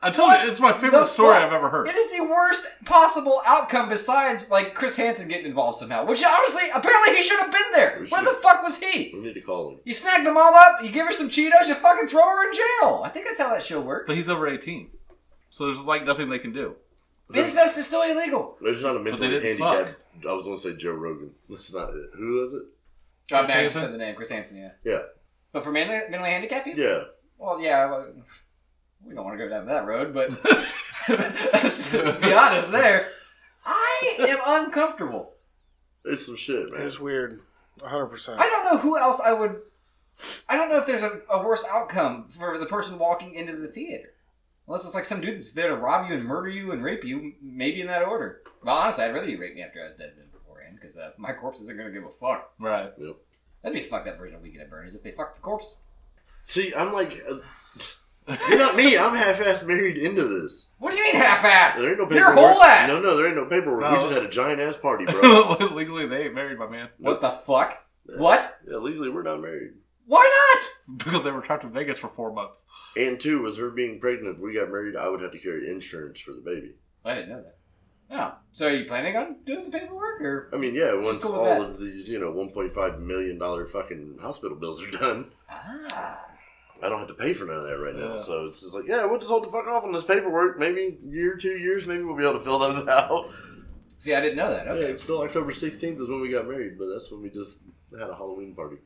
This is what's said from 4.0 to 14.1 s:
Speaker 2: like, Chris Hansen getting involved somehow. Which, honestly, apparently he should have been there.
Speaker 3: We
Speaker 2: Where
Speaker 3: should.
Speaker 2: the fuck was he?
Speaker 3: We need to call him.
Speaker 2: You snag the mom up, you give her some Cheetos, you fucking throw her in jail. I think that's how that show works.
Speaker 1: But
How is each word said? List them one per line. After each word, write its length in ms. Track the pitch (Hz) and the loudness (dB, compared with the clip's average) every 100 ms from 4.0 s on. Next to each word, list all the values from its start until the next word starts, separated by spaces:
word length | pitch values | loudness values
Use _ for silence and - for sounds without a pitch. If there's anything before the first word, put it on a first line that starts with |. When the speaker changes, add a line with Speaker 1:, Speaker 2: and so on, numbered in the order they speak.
| - 269 269 240 - | 0 2 2 -2 0
Speaker 2:
like, 240 | 196 190 - | 0 0 -4
Chris 200 | 262 254 | -6 -2
Hansen 300 | 233 226 170 | -2 -2 -6
getting 160 | 175 151 | -8 -6
involved 320 | 127 120 120 | -2 -2 -2
somehow. 260 | 113 113 151 | -6 -4 -2
Which, 180 | 247 | 2
honestly, 400 | - 330 523 339 349 | 4 4 4 0 -2
apparently 420 | 262 - 453 427 - | 0 4 6 6 4
he 80 | |
should 160 | 349 403 | 2 2
have 120 | 381 | 2
been 200 | 392 415 | 2 4
there. 260 | 349 208 - | 4 4 2
Speaker 3:
We 60 | - | -4
Speaker 2:
Where 140 | 349 | 0
Speaker 3:
should. 120 | 403 - | 2 4
Speaker 2:
the 40 | |
fuck 200 | 381 349 | 6 6
was 140 | 349 254 | 4 -6
he? 340 | 381 330 - | -4 -4 -4
Speaker 3:
We 80 | 92 | -10
need 120 | 113 98 | -12 -14
to 60 | |
call 280 | - 90 80 | -8 -8 -8
him. 80 | 67 - | -12 -10
Speaker 2:
You 80 | |
snag 300 | 233 370 359 302 | -6 2 2 4
the 60 | |
mom 220 | 311 330 339 | 6 10 12
up, 280 | 349 349 | 12 10
you 60 | 226 | -4
give 140 | 208 330 | -2 -2
her 60 | |
some 160 | - 277 | -2 -2
Cheetos, 380 | - 311 339 320 | 0 6 6 6
you 80 | 285 | 4
fucking 320 | 349 349 - | 6 6 4
throw 120 | 302 | 4
her 280 | 349 381 403 | 6 6 0
in 40 | - | 0
jail. 460 | 466 480 415 - - | 0 2 2 2 -4
I 40 | |
think 160 | 320 440 | -10 -10
that's 120 | 453 | -4
how 100 | 262 | -2
that 140 | 214 | -2
show 160 | - 156 | -4 -8
works. 260 | 131 135 | -6 -8
Speaker 1:
But 100 | - | -6